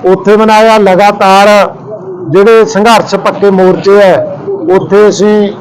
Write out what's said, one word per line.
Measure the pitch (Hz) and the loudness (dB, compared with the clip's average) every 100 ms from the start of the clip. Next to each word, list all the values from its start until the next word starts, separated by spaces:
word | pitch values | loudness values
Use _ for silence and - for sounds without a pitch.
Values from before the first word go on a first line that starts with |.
ਉੱਥੇ | 180 185 190 214 | -2 0 0 0
ਮਨਾਇਆ। | 220 214 226 220 | 2 2 2 2
ਲਗਾਤਾਰ | 196 180 202 202 196 190 202 208 180 - 131 214 185 - - | 2 2 0 0 2 2 4 2 0 -6 -14 -14 -14 -12 -4
ਜਿਹੜੇ | 165 202 226 | 0 2 2
ਸੰਘਰਸ਼ | 214 190 214 220 - | 2 0 0 0 -2
ਪੱਕੇ | 196 208 185 202 | -4 -4 -2 0
ਮੋਰਚੇ | 196 185 185 202 202 | 2 0 0 2 2
ਹੈ, | 196 147 - 143 - 381 320 190 | 4 2 -2 -10 -10 -8 -2 -2
ਉੱਥੇ | - 196 208 | 0 0 0
ਅਸੀਂ | 202 208 214 202 - | 0 0 0 -2 -6